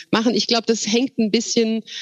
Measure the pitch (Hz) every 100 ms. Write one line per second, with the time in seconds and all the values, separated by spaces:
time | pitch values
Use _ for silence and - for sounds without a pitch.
0 | - 214 226 214 - 233 226 226 - 233
1 | 262 - 220 220 226 - 226 226 - -